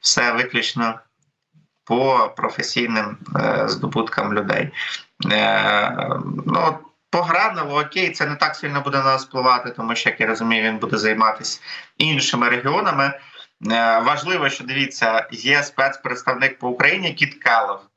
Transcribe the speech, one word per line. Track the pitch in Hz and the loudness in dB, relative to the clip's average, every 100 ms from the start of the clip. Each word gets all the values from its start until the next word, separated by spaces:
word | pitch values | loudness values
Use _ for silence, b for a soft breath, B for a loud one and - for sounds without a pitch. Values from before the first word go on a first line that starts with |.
Все | - - 123 | 2 2 2
виключно | 117 - 120 113 - 113 110 _ _ _ _ _ _ _ _ | 0 -2 -2 -2 -2 -2 -2 _ _ _ _ _ _ _ _
по | - 117 135 131 110 - | -2 2 4 4 2 0
професійним, | 110 - - - 120 110 104 - - - | -6 -4 -4 -2 0 0 -2 -8 -6 -2
е, | 110 107 107 | 0 0 0
здобуткам | 104 - - 113 - 104 | -2 -2 -2 -2 -2 -2
людей. | 104 101 - 147 B B B B _ - | -2 0 -2 -2 B B B B _ 0
Е, | 107 104 104 104 104 101 - - - - - - | 2 2 2 2 2 0 -2 -4 -4 -4 -6 -2
ну, | - 165 160 - _ _ | 2 2 0 -10 _ _
по | 170 | -2
Гранову, | 175 175 214 170 143 143 | 0 0 0 -2 -2 -2
окей, | 147 185 180 | -2 -2 -2
це | - 147 | -2 -4
не | 147 | 0
так | 151 - | 0 0
сильно | 151 143 | -4 -2
буде | 139 139 | 0 0
на | |
нас | 135 131 131 | 2 2 0
впливати, | 135 127 123 123 | 0 4 4 2
тому | 120 113 | -8 -4
що, | 117 - | 0 0
як | - | 0
я | 110 | 0
розумію, | 113 113 113 | 0 2 2
він | 110 110 | 2 0
буде | 117 110 | -2 0
займатися | 107 110 110 - 110 - B B B _ | 0 4 2 2 -6 -10 B B B _
іншими | 156 147 - 127 120 | 2 2 0 2 2
регіонами. | 123 127 160 214 147 | 2 0 0 0 2
Е, | 139 139 - - - _ 104 117 113 113 | 0 -2 -14 -20 -20 _ -2 2 4 4
важливо, | 117 147 147 185 139 | 4 0 0 0 0
що, | - | -2
дивіться, | 123 135 135 - 117 113 - | -6 -2 -2 0 2 2 -2
є | 110 117 143 | -6 2 2
спецпредставник | 143 - 135 135 135 123 - 127 135 131 | 2 0 0 0 -6 -4 -2 0 0 0
по | 127 | -6
Україні | 123 143 185 180 | 0 0 0 -4
Кіт | - 143 - | -2 -4 -2
Келлог | 131 117 101 98 - | 0 2 2 -4 -10